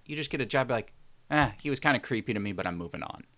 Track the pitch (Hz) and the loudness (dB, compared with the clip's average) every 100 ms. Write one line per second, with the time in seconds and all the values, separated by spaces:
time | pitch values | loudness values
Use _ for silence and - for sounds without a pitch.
0 | - 151 143 135 120 139 123 117 - - | -8 -6 -4 -2 0 2 2 0 -2 -12
1 | - - - 151 135 - 147 131 156 127 | -20 -16 0 4 4 0 -4 2 4 4
2 | - 113 104 104 101 92 90 87 85 - | 2 -2 0 -2 -2 -2 -2 -4 -6 -6
3 | - - - | -8 -10 -16